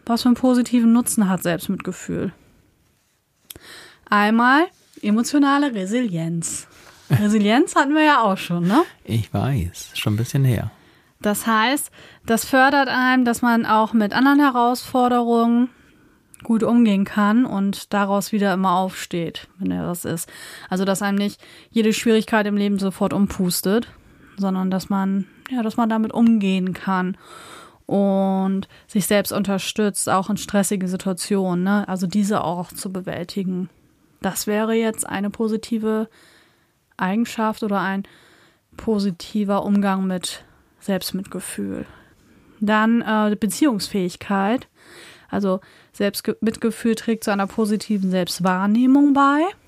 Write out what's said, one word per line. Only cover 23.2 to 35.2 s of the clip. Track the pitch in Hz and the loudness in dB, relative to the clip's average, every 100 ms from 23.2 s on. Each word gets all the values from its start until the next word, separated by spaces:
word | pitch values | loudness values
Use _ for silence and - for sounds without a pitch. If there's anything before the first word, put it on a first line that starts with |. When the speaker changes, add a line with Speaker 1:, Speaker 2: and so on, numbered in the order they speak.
| 202 - 180 - 185 226 - - _ - - - | -2 0 -2 -2 0 0 -2 -14 _ -20 -18 -6
Speaker 1:
sondern | 196 190 190 | -2 -2 -2
dass | 190 - | -2 -2
man, | 196 196 196 190 - - | -2 0 -2 -4 -12 -8
ja, | 254 | -4
dass | 220 233 | -2 -2
man | 226 | 0
damit | 220 220 | 0 -2
umgehen | 226 233 220 196 190 185 | 2 4 4 2 0 -2
kann. | 175 - 190 180 196 - - - - - _ - | -4 -2 -2 -2 -6 -16 -20 -20 -20 -20 _ -4
Und | 196 196 196 196 190 190 190 - - _ | 0 2 2 2 0 0 -2 -6 -16 _
sich | 208 - | -4 0
selbst | 208 196 | 0 0
unterstützt, | 202 196 190 - - 208 - - | -4 -2 -2 -4 -2 -2 -2 -2
auch | 190 190 | -2 0
in | 202 | -4
stressigen | - 202 190 202 185 | -2 0 0 -2 -4
Situationen, | 185 196 180 - 196 185 175 | -4 -4 -6 -2 -2 0 0
ne? | 190 208 202 | 0 0 -2
Also | 185 180 | -4 -2
diese | 208 202 208 | 0 0 0
auch | 151 175 175 | -2 -4 -8
zu | 165 196 | -10 -10
bewältigen. | 185 180 156 175 202 185 180 185 _ _ _ _ - | -8 -8 -8 -8 -6 -4 -4 -6 _ _ _ _ -8
Das | 190 180 - | -6 -4 -4
wäre | 208 220 | -2 0
jetzt | 226 220 220 - | 0 0 -4 -6
eine | 190 | -4